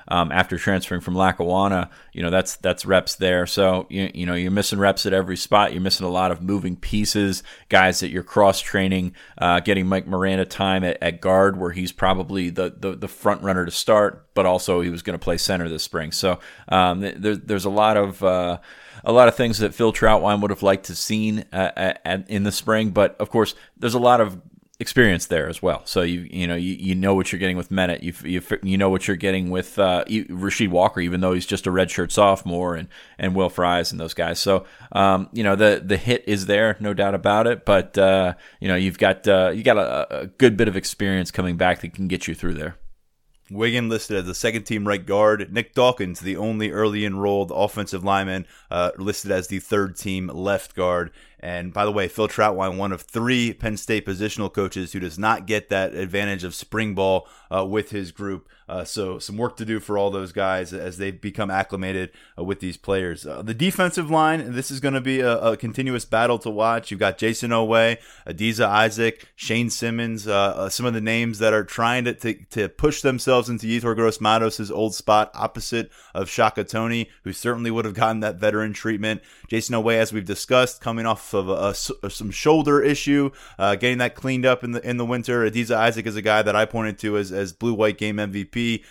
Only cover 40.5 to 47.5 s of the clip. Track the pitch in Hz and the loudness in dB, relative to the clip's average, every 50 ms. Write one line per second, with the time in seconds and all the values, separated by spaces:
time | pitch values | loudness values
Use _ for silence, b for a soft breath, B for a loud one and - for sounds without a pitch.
40.5 | 107 92 113 107 92 95 - - - - 101 98 95 92 87 - - - 92 90 | 6 6 2 2 0 -2 -4 -6 -6 -4 -2 0 0 0 -2 -2 -4 -4 -2 -2
41.5 | 87 85 92 90 87 - - 85 - 95 95 87 90 87 - - 85 - - 87 | 0 2 2 2 2 0 -4 -10 -8 -6 -4 -4 -4 -4 -4 -6 -6 -4 -4 -4
42.5 | 80 76 78 87 - - - - - _ _ _ _ _ _ _ _ _ _ - | -4 -4 -6 -10 -10 -12 -16 -16 -16 _ _ _ _ _ _ _ _ _ _ -12
43.5 | 98 101 113 117 117 123 117 113 113 107 - - 104 98 90 90 87 - - 117 | -6 -2 -2 0 0 0 0 -2 -2 -4 -4 -4 -4 -4 -4 -4 -6 -4 -2 -2
44.5 | 113 113 101 - 113 104 101 104 101 98 90 101 98 104 107 107 110 101 98 - | -2 -4 -4 -4 -4 -2 -2 -2 -2 -2 -2 0 2 4 4 4 4 2 -2 -6
45.5 | 98 117 120 - - 131 123 127 123 - 98 90 85 - 85 95 95 82 104 113 | -6 -6 -6 -2 0 2 4 4 2 2 -2 -8 -8 -8 -8 -6 -6 -4 -4 -4
46.5 | 110 107 107 107 - 104 110 107 104 107 104 101 95 95 101 101 101 98 98 90 | -2 -2 -4 -2 0 0 0 0 0 -2 -4 -4 -2 -2 0 0 0 0 0 -2